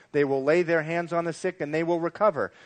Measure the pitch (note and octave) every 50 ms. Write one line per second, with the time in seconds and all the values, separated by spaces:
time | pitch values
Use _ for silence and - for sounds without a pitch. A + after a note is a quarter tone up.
0 | - _ - D3 C#3+ C3+ C#3 C3+ C3 C#3+ D#3+ F3 F3+ D#3+ E3+ E3 D3+ D#3 E3 E3+
1 | E3+ D#3+ F3 E3+ E3+ E3+ D#3+ - - F#3 F3 - D#3 C#3+ D#3 D#3+ E3+ E3+ F3 E3+
2 | E3 E3+ - - G#3 G#3+ E3 C3+ G2+ F2+ - - -